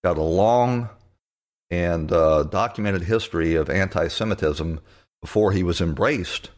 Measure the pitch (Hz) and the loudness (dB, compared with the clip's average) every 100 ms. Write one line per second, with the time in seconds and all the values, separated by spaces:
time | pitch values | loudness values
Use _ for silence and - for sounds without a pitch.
0 | 92 78 78 85 107 120 123 123 117 - | 0 0 0 2 4 4 2 -2 -6 -14
1 | _ _ _ _ _ _ _ 87 87 85 | _ _ _ _ _ _ _ -2 0 0
2 | 78 87 78 78 76 95 113 - 104 95 | 0 2 4 4 2 -2 -2 -2 -2 -2
3 | 85 113 - 87 82 80 76 92 95 90 | 0 -2 0 -2 0 0 0 0 0 0
4 | 82 - 110 98 80 73 82 80 _ _ | -2 -2 -4 -2 -2 -2 -6 -8 _ _
5 | _ _ - 107 104 95 87 82 85 73 | _ _ -2 2 2 2 0 0 -2 0
6 | 117 143 87 - - | 0 0 -6 -10 -12